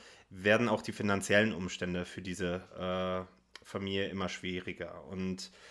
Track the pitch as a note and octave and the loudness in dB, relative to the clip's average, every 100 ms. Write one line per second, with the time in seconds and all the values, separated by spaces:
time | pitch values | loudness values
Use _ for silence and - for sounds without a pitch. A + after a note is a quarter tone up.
0 | - - - F#2+ G2+ A2+ A#2 G#2+ - - | -18 -20 -18 0 6 6 6 2 0 -2
1 | G#2+ G2 - G2+ A2 E2+ F#2 - F2+ F2+ | 2 2 6 6 6 2 -4 -4 -4 -4
2 | F2 - F2+ F2+ F2+ F2+ - - F#2 F#2 | -4 -8 -8 -4 -2 -2 -6 -8 -4 -2
3 | F#2 F#2 F#2 - _ - - G2+ G2 G2 | 0 -2 -6 -14 _ -20 -10 -6 -2 0
4 | G2 F#2+ F2+ - F#2 F2+ F2+ E2+ E2+ E2+ | 0 -2 -4 -4 -4 -4 -6 -8 -10 -10
5 | C2+ F#2 F#2 F#2 - - - | -10 -4 -4 -4 -8 -16 -20